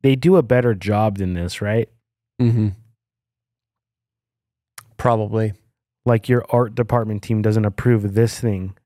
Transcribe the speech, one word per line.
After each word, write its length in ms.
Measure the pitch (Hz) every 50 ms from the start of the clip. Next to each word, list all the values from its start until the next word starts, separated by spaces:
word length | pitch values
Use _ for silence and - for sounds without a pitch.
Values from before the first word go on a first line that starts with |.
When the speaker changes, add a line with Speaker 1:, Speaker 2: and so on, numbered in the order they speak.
| -
Speaker 1:
they 120 | 135 135
do 200 | 131 127 170 190
a 80 | 180 135
better 300 | 110 123 123 123 123 110
job 420 | 92 95 101 104 104 110 110 101
than 160 | 98 98 90 90
this, 280 | 87 87 85 - -
right? 280 | 104 104 107 117 113 _ _ _ _ _ _ _ _ _ _ _
Speaker 2:
Mm-hmm. 280 | 127 117 113 113 107 104 95 - _ _ _ _ _ _ _ _ _ _ _ _ _ _ _ _ _ _ _ _ _ _ _ _ _ _ _ _ _ _ _ _ _ _ _ _ _ _ _ - _ _ _
Probably. 560 | - - 127 117 110 107 104 110 110 110 107 95 _ _ _ _ _ _ _ _ _ _
Speaker 1:
Like, 220 | 123 120 113 - -
your 160 | 123 123 - -
art 260 | - 120 123 107 113
department 480 | 127 117 104 123 120 113 107 107 101 -
team 180 | - 113 107
doesn't 240 | 104 110 107 110 107
approve 480 | 104 98 - - 123 120 110 101 101 98
this 260 | 110 117 113 - -
thing 360 | - 113 101 92 92 95 98 _ _